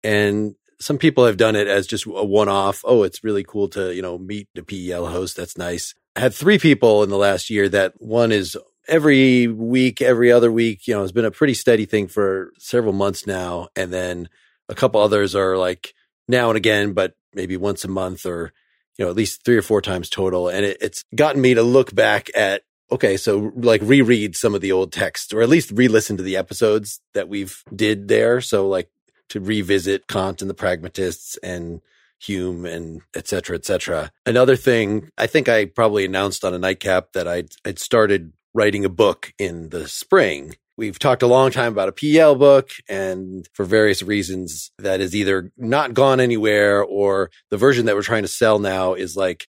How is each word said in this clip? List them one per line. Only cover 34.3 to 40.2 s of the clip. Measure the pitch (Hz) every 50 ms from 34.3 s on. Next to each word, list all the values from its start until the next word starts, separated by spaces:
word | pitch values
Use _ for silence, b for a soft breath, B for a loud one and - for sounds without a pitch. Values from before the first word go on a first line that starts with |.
| 113 120 127 127 131
thing, | 127 - 135 123 113 110 98 107 107 - - _
I | - 110 110
think | - 156 131 -
I | 117 110 104
probably | 98 _ - 113 110 104 104 98
announced | 92 95 95 98 101 92 - -
on | 95
a | 90 90
nightcap | 92 95 95 - - 101 92 92 90 _
that | - 95 85 85
I'd, | 87 90 85 - - _ _
I'd | - 95 -
started | - - - 117 107 101 101 92 82 80 _ _ _ _ _
writing | 113 107 104 98 104 101
a | 95
book | 90 85 110 98 85 _ - - _ _
in | 101 90 87 85 82 80
the | 82 87 76
spring. | 76 - - - _ - 190